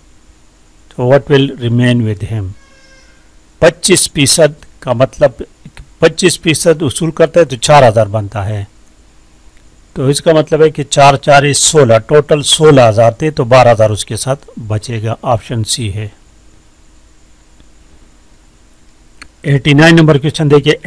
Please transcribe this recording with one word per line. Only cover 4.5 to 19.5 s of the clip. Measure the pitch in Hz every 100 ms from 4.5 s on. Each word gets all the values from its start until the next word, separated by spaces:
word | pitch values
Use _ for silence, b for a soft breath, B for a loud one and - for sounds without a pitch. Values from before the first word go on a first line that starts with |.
| 156 - _
का | 131
मतलब, | 120 131 - 143 - - _ - - - _
पच्चीस | 165 160 180 -
फीसद | 170 147 175 156
वसूल | 151 - 165
करता | - 160 175
है | 156
तो | 127
चार | - 147
हज़ार | 127 107 101
बनता | 107 101 110
है, | 98 104 104 _ _ _ _ _ _ _ _ _ _ _ _ -
तो | 135
इसका | 143 175
मतलब | 156 151 151
है | 156
कि | 156
चार | 139 - 139 135
चार | - 143
is | 143
सोलह, | 131 - 156 127 113
टोटल | - 151 143 151
सोलह | 131 - 156 139 117
हज़ार | 107 113 110
थे | 156
तो | 151
बारह | 120 127 120
हज़ार | 110 107
उसके | 107 - 110
साथ | - 139 - -
बचेगा, | 110 107 - 113 110 117
ऑप्शन | 160 113 - 120
सी | 104 - 110
है। | 98 107 - _ _ _ _ _ _ _ _ _ _ _ _ _ _ - _ _ - _ _ _ _ _ _ _ _ _ _ _ _ - _
एटी | -